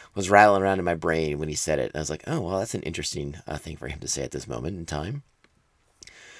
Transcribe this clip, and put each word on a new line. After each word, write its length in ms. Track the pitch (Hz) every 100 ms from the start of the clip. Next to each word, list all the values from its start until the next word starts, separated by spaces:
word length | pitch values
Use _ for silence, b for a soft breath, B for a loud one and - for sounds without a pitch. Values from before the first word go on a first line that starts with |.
| B
was 160 | 101 95
rattling 320 | 101 104 98
around 160 | 98 95
in 80 | 87
my 80 |
brain 460 | 82 85 80 78 73
when 100 | 78
he 60 | 76
said 240 | - 76
it. 80 | 62
And 80 | 78
I 40 |
was 120 | 78
like, 120 | 78 -
"Oh, 140 | 160
well, 180 | 87 95
that's 160 | 107 113
an 80 |
interesting, 540 | - - - - 71 80 -
uh, 100 | 73
thing 180 | 80 71
for 100 | 62
him 120 | 73
to 80 | 69
say 160 | 71
at 80 | 64
this 160 | 69 -
moment 300 | 58 73 90
in 80 | 82
time." 380 | 73 87 143 - _ _ _ _ _ _ _ B B B